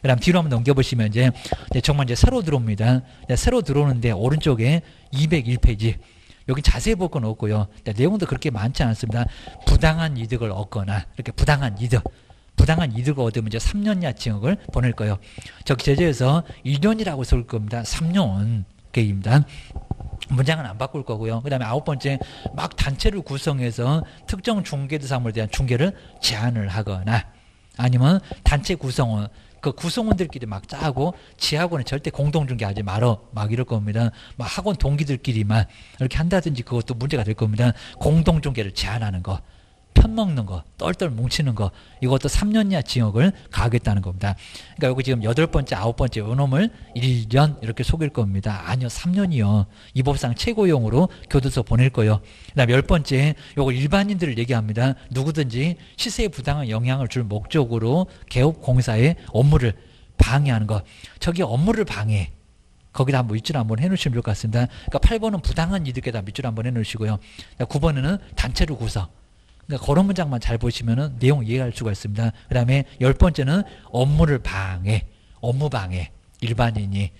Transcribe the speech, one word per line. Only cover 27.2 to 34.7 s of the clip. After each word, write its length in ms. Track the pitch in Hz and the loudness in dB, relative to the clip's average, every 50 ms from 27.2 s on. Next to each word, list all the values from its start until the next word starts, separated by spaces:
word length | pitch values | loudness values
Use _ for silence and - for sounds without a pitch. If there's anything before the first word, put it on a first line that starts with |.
| - - - - _ - _ _ _ _ _ - | 0 -4 -10 -20 _ -20 _ _ _ _ _ -2
아니면 420 | 123 127 123 123 127 147 185 190 - - - - - | 0 2 4 4 4 4 4 2 0 -4 -12 -2 0
단체 320 | - 151 139 - - 180 | 2 2 2 0 -2 -4
구성원, 540 | - - 131 120 - 131 117 110 104 104 101 - - - - - - | -4 -4 -4 -2 0 0 0 0 -2 -4 -6 -10 -16 -20 -20 -16 -6
그 100 | - 147 | -6 -6
구성원들끼리 760 | - - 165 170 - 247 220 220 202 180 185 151 - 131 123 | -4 -4 -6 -6 -4 -2 0 0 0 0 0 -4 -6 -8 -8
막 220 | 107 98 98 - - | -8 -8 -8 -10 -10
짜고 480 | - 139 151 151 123 135 143 175 175 - - - - - | -8 -4 -4 -2 0 0 -2 -2 -4 -6 -12 -20 -10 -6
지하고는 460 | - - 151 151 175 175 170 143 117 | -4 -2 0 0 0 0 -2 -2 -4
절대 280 | - 135 147 - 165 | -4 -4 -6 -6 -6
공동중개하지 720 | - - 139 151 - 160 143 131 127 110 110 98 98 110 104 | -4 -2 0 0 2 0 0 -2 -2 -4 -4 -4 -4 -4 -4
말어 440 | 95 92 110 120 120 110 - - - | -4 0 2 2 2 2 0 -4 -8
막 200 | - 107 104 104 | -6 -4 -2 -2
이럴 140 | 113 123 127 | 0 -2 -2
겁니다. 460 | - 120 107 104 107 101 113 117 113 - - - - - - | -2 -2 -2 -2 -2 0 0 0 0 -2 -6 -12 -18 -14 -12
막 80 | - | -10
학원 300 | - - 202 180 214 | -8 -8 -4 -4 -2